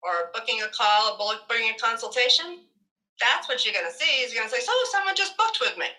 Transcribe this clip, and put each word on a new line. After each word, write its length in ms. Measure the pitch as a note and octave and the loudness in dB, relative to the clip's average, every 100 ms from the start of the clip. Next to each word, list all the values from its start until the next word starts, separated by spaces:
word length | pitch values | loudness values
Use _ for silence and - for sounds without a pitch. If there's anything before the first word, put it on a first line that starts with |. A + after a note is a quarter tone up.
or 280 | F3 F3 E3+ | -2 -2 -2
booking 260 | - F#3 A3+ | -6 -4 -4
a 60 | - | -4
call, 480 | - G#3+ G#3 G#3+ G#3 | 0 4 4 4 0
book-, 320 | G#3 G#3+ - | -4 -4 -2
booking 220 | A3+ A3+ | -2 -2
a 80 | A3 | 0
consultation, 880 | A3+ A3+ A3+ B3+ B3 B3+ E4+ F4 _ _ _ _ _ _ | -2 -2 -4 0 2 2 0 -12 _ _ _ _ _ _
that's 280 | B3 C#4 - | 2 2 0
what 160 | B3 | -2
you're 100 | A3+ | -2
gonna 200 | G#3 E3+ | -2 -4
see, 280 | - D#4+ C4+ | -2 0 0
is 120 | B3 | 0
you're 80 | A3+ | -2
gonna 100 | A3 | -2
say, 80 | A#3 | -2
"So 120 | B4 B4 B4 | 0 0 2
someone 240 | G4+ G4 | 0 0
just 220 | G4 G4+ - | 0 -2 2
booked 220 | A4 A4 | 0 2
with 180 | A#4 - | -2 -2
me." 80 | C#3 | -8